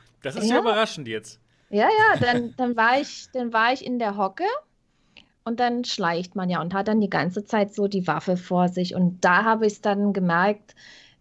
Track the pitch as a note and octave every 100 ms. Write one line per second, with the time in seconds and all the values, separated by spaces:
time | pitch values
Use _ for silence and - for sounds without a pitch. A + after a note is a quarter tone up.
0 | _ _ C3+ D3 G#3+ B3 A#3 G#3+ A3 E3
1 | A#2+ A2 - - _ _ - G#3 B3 G#4+
2 | A4 D4+ B3 B3 A#3 - B3 A3+ A3+ C4+
3 | D4 - - B3+ A#3 A3+ A3+ C4+ - B3
4 | A3 G3+ F#3+ F#3+ F#4+ C#5+ _ _ _ _
5 | _ - _ _ A3+ A#3 A#3+ A#3+ A#3+ -
6 | F3 E3+ F3+ G3 F3+ E3+ E3 G3 G#3 A3
7 | G3 E3 E3 F3+ - G#3+ G3+ G#3 G3+ G3
8 | F3+ D3+ - F3+ - F3+ F3+ F3+ F3+ F#3
9 | F3 F3+ F3+ F3+ A3 A3 G#3+ G#3 G#3 G3+
10 | G3+ G3 F3+ E3+ G3 G#3 _ - - -
11 | - _